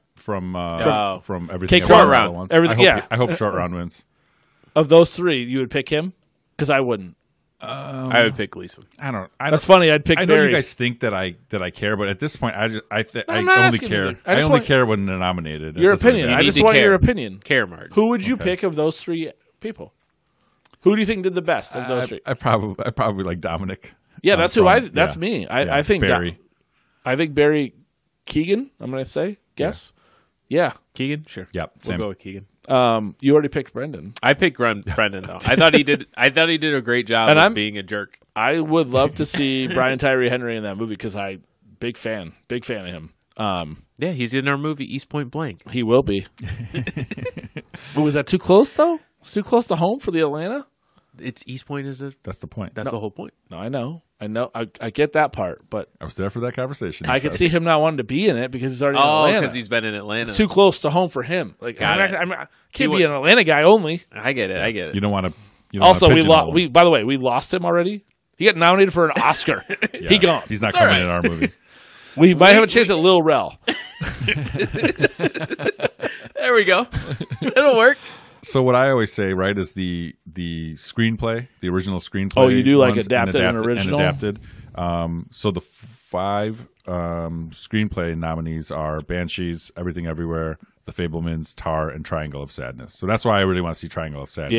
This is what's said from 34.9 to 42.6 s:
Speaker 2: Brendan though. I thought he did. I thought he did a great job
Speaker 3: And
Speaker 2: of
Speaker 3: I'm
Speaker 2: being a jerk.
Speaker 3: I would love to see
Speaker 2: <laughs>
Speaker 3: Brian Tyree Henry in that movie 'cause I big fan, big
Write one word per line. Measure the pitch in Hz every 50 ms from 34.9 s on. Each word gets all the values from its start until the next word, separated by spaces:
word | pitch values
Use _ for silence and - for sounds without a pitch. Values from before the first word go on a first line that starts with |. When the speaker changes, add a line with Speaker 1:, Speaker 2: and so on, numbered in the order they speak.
| 87
Speaker 2:
Brendan | - 110 104 98 95 92
though. | 92 90 90 -
I | 113 127
thought | 147 160 160 151
he | 147
did. | 143 135 147 143 - _ -
I | - 123 139
thought | 135 160 160 165
he | 165 160
did | 151 156 147
a | 135
great | 117 120 120 123 120 104
job | 117 113 113 113
Speaker 3:
And | 151 156
Speaker 2:
of | 170
Speaker 3:
I'm | 202 226
Speaker 2:
being | 110 104 107 104 104
a | 95
jerk. | 90 107 104 101 - _ _ _ _ -
Speaker 3:
I | - 110 127 151 165
would | 160 156 156 165 156 127
love | 123 131 135 147 151
to | - 151
see | - - - 143 135 131 131 131 127
Speaker 2:
<laughs> | -
Speaker 3:
Brian | 131 127 131 135 127
Tyree | 143 139 131 127 123 120
Henry | 123 123 123 117 117
in | 110 107
that | 104 98 101
movie | 113 113 107
'cause | 92 - 110 92
I | 104 98 98 95 90 _ _ _ _ _ 107 92 -
big | - 120 117 -
fan, | - 117 110 104 90 80 - _ _ -
big | 120 123